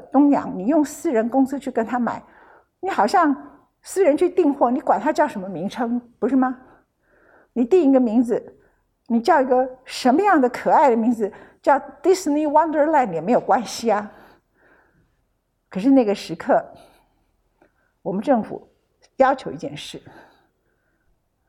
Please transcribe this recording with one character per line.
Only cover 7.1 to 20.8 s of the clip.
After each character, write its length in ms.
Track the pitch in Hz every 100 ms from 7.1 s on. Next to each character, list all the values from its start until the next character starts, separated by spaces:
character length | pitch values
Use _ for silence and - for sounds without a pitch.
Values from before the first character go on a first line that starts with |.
| _ _ _ _
你 100 | 233
定 240 | 247 370 277
一 40 |
个 80 | 269
名 220 | 240 220
字， 360 | 240 - - - _ _ _ _ -
你 140 | 226
叫 200 | 233 311
一 60 | 262
个 320 | 254 262 254
什 280 | - - 254
么 80 | 285
样 200 | 403 330
的 80 | 247
可 200 | - -
爱 200 | 226 285
的 60 | 233
名 160 | 226
字， 200 | 226 202 - - _
叫 160 | - 277 277 -
Disney 440 | 339 359 311 294 302
Wonderland 680 | 302 330 302 294 311 240
也 80 | 165
没 120 | 170
有 80 | 214
关 240 | - 202
系 260 | 196 - 226
啊。 200 | 208 208 - - _ _ _ _ _ _ _ _ _ _ _ _ _ _
可 100 | 190
是 100 | 240
那 140 | 269
个 100 | 208
时 200 | 196 -
刻， 280 | 170 - 202 - - - _ _ _ _ _ _ _ _ _ _ _
我 100 | 170
们 80 | 185
政 220 | 285 247
府 260 | - - - _ _ _ _ -
要 180 | 262
求 160 | 277 165
一 60 | 151
件 200 | - 147
事， 260 | - 139 - - - _ _ _ _ _